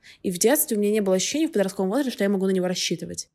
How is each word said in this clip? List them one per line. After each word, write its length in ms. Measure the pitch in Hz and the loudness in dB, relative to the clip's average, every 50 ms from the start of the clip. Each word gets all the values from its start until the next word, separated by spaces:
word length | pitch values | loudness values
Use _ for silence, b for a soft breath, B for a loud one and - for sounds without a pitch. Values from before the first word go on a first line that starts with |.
| B B B B | B B B B
и 100 | B 202 | B -6
в 60 | 175 175 | 0 2
детстве 380 | 160 226 285 - - - 226 | 4 4 4 4 0 0 0
у 40 | 208 | 0
меня 100 | 202 208 | 2 2
не 80 | 208 220 | 2 2
было 160 | 202 190 185 | 2 2 2
ощущения 320 | 190 185 - - 294 320 302 | 2 0 0 -2 0 0 0
в 60 | - | 0
подростковом 360 | 208 190 190 - - 190 185 | 0 0 0 -2 -2 -2 0
возрасте, 220 | 208 277 294 254 | 0 0 -2 -2
что 140 | - - 202 | -2 -2 0
я 40 | 202 | 0
могу 160 | 202 185 190 | 0 2 0
на 60 | 190 | 0
него 160 | 190 185 180 180 | 0 0 0 -2
рассчитывать. 640 | 185 - - - 180 160 175 170 175 - - - _ | -2 -2 -4 -4 -4 -6 -6 -8 -10 -12 -12 -14 _